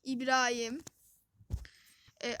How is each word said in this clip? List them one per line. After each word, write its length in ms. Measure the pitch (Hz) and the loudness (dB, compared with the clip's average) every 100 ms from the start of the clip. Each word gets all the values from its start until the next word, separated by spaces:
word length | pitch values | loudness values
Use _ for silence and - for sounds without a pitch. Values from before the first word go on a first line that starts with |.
İbrahim. 800 | 262 254 262 262 247 240 226 277 - _ _ _ _ _ - - - - - _ _ - | -6 -2 4 4 4 2 -2 -6 -10 _ _ _ _ _ -8 -8 -8 -20 -20 _ _ -10
E, 120 | 240 - | -8 4